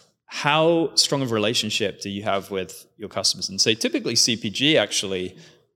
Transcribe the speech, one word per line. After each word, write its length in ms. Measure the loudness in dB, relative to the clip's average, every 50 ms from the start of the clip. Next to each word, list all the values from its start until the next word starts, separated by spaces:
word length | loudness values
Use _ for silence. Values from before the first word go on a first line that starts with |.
| _ _ _ _ _ _ -10
how 640 | -2 0 2 2 4 4 4 4 4 2 2 2
strong 260 | 2 2 2 2 -2
of 80 | -2 0
a 20 | 0
relationship 640 | 0 2 2 0 0 -2 -2 -2 -2 -2 -2 -4 -6
do 100 | -8 -8
you 140 | -8 -4 -2
have 280 | -2 -2 -2 -2 -4
with 340 | -4 -4 -4 -6 -10 -16 -20 _ _
your 140 | _ -14 -8
customers? 400 | -6 -2 -2 0 -2 -2 -4 -8
And 100 | -2 0
so 140 | 2 2 2
typically 420 | 2 0 -2 -2 -2 -2 0 2
C 220 | 2 2 2 2 0
P 120 | -2 -6
G 280 | -2 0 2 4 4 4
actually, 580 | 4 2 0 -2 -2 -2 -4 -4 -4 -6 -8 -14 -20 -20 -20 _ _ _ _